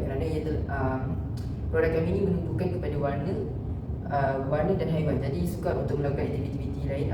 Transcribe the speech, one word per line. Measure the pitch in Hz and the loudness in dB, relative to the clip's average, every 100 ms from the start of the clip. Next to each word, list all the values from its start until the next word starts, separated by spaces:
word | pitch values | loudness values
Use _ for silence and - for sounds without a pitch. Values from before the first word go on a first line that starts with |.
kerana | - 135 - | 0 0 0
ia | 151 | 0
ter-, | 156 147 - | 0 0 0
ah, | 135 131 131 135 123 - - - - - | 0 0 0 -2 -2 -2 -4 -4 -4 0
produk | 160 160 160 | 2 4 4
kami | 170 | 2
ini | 202 190 | 2 2
menumbuhkan | 175 160 - 185 | 2 0 0 0
kepada | - 147 147 | 0 -2 0
warna, | 143 143 175 208 - - - - - - - | 0 0 -2 -2 -2 -4 -4 -4 -4 -4 -2
ah, | 143 135 135 135 | 0 2 0 0
warna | 151 170 196 | 2 2 2
dan | 160 | 2
haiwan. | 160 147 123 | 2 2 2
Jadi, | 127 - 175 | 0 0 0
sukar | - 175 196 | 0 0 0
untuk | - 143 | 0 0
melakukan | 143 - - | 0 0 0
aktiviti-aktiviti | - - - - - - | -2 -2 -2 -4 -2 -2
lain | 185 160 | 0 0